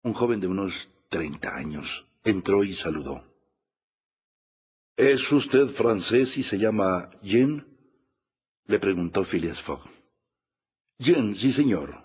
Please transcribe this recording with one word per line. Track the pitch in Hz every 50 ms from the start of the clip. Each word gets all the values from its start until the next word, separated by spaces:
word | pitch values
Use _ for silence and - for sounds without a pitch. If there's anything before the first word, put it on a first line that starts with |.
| -
Un | 120 107
joven | - 120 120 120 104
de | 95 92
unos | 92 98 98 95 87 - - - _ _ _ -
treinta | - 85 80 76 71 73 - - -
años | 64 67 76 76 73 71 - - - - _ _ _ -
entró | 113 104 95 87 - 98 101 101
y | 98 92
saludó. | - - 82 78 78 71 69 69 65 - _ _ _ _ _ _ _ _ _ _ _ _ _ _ _ _ _ _ _ _ _ _ _ _ _ _ _ _ _ _ _ _ _ _
"¿Es | - 120 135 139 127 131 -
usted | 147 143 123 - - 131 139 123 -
francés | - 110 117 113 98 85 - 107 123 131 127 -
y | 143 127
se | - - 98
llama | 107 110 107 107 98 95 92 90 87 - - - -
Jean?", | 98 98 120 131 139 151 147 - - _ _ _ _ _ _ _ _ _ _ _ _ _ _ _ _ _ _ _
le | - 104 104
preguntó | - 98 95 87 87 85 - 101 95
Phileas | - - 87 80 82 76 - -
Fogg. | - 71 69 - - - _ _ _ _ _ _ _ _ _ _ _ _ _ _ _ _ _ _ _ _ -
"Jean, | 131 139 175 156 120 104 101
sí, | 95 107 135 123
señor". | 139 147 135 101 82 76 - - - -